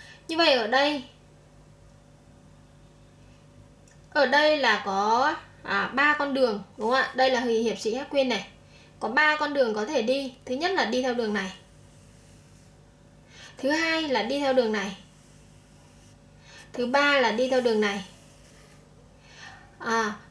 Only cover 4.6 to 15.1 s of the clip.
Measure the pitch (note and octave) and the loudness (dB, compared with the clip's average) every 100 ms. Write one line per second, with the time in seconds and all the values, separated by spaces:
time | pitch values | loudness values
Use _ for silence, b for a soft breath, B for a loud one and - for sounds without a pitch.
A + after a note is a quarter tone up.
4.6 | B3+ - G3+ G3 G#3 A3+ C#4+ D#4+ - - | 2 0 -2 -2 2 2 2 -2 -8 -16
5.6 | - G3+ F#3+ A#3+ D4 D4 C#4+ C4+ B3+ G3+ | -6 -4 -2 0 2 2 0 0 0 -2
6.6 | - - A3 C4 - B3 C4 B3 B3 A3+ | -8 -6 -2 0 0 0 2 2 0 0
7.6 | A#3 F#3+ A3 A#3+ C#4+ C#4+ C4 G#3 - - | 0 -2 -4 -4 -4 0 0 -2 -6 -18
8.6 | B B B B - C4 D4+ D4+ D4 C#4+ | B B B B -4 0 2 2 0 0
9.6 | B3 G#3+ A3 D4+ A3 C4+ C4+ - - B3+ | 0 0 -2 -2 0 -2 -4 -10 -10 -4
10.6 | F4 F#4 G#3+ B3 C4 A#3+ A3 G#3 F#3+ - | -2 0 0 -2 -2 -2 -2 -4 -6 -10
11.6 | - - - - - - - - - - | -20 -20 -20 -20 -20 -20 -20 -20 -20 -20
12.6 | - - - - - - - B B B | -20 -20 -20 -20 -20 -20 -20 B B B
13.6 | C4 D4+ E4 D#4+ D#4 A#3+ G#3+ C#4+ C#4 B3+ | -2 0 0 -2 0 -2 -2 -2 0 2
14.6 | A3+ G#3+ G3+ F#3+ - | 2 0 -4 -10 -18